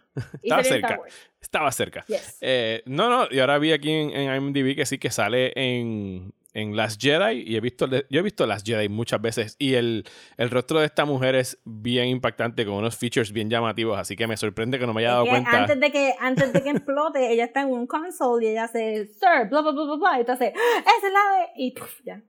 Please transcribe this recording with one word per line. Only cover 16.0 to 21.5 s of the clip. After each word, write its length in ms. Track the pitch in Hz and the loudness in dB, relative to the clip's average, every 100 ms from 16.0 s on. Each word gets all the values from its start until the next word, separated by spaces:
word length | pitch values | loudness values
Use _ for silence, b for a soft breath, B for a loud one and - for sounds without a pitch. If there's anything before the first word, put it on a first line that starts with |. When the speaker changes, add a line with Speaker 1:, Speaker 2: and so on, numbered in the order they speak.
| 269 247 | 0 0
Speaker 2:
antes 340 | 254 262 269 | -2 0 2
de 80 | 262 | 0
que 80 | 269 | 0
Speaker 1:
<laughs> 80 | 285 | -2
Speaker 2:
explote, 560 | - 277 311 294 254 | -2 -2 -2 0 0
ella 120 | 233 233 | 0 0
está 160 | 277 | -2
en 100 | 277 | -2
un 140 | 247 247 | -2 -4
console 580 | 311 349 330 262 240 220 | -6 -6 -2 0 2 0
y 40 | |
ella 140 | 220 226 | -2 -4
hace, 420 | 233 220 214 208 | -4 -2 -4 -6
"Sir, 420 | - 381 311 220 | 0 4 4 4
bla, 120 | 285 | 2
bla, 100 | 311 | 0
bla, 120 | 285 | -2
bla, 120 | 302 302 | -4 0
bla", 240 | 381 269 | 2 2
y 40 | 240 | 0
tú 60 | |
haces, 220 | 254 226 349 | 0 0 2
"Ah, 240 | 480 427 359 453 | 2 4 4 4
esa 100 | 392 | 4
es 60 | |
la 240 | 392 403 392 | 2 4 2
de", 80 | 349 | 0